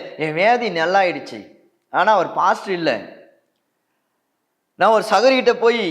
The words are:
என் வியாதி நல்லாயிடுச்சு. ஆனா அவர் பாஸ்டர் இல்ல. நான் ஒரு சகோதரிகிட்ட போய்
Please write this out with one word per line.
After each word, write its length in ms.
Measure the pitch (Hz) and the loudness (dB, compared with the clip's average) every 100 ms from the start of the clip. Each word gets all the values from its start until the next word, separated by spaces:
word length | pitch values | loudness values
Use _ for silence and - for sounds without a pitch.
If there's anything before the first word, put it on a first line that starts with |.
| - - | -4 -8
என் 180 | 156 156 | -6 0
வியாதி 280 | 202 240 233 | 2 2 -2
நல்லாயிடுச்சு. 680 | 170 160 196 185 151 - 113 95 _ _ _ _ | -4 0 0 0 -2 -10 -16 -18 _ _ _ _
ஆனா 160 | 139 190 | -2 2
அவர் 160 | 208 151 | 2 0
பாஸ்டர் 420 | - 175 208 - 180 | -2 -2 -2 -4 -4
இல்ல. 140 | 160 113 87 - - _ _ _ _ _ _ _ _ _ _ _ _ _ _ - | -2 -4 -6 -20 -20 _ _ _ _ _ _ _ _ _ _ _ _ _ _ 0
நான் 160 | 190 220 | 2 2
ஒரு 80 | - | 2
சகோதரிகிட்ட 420 | 196 247 262 247 233 | 2 4 4 2 2
போய் 200 | 233 233 190 | 2 0 0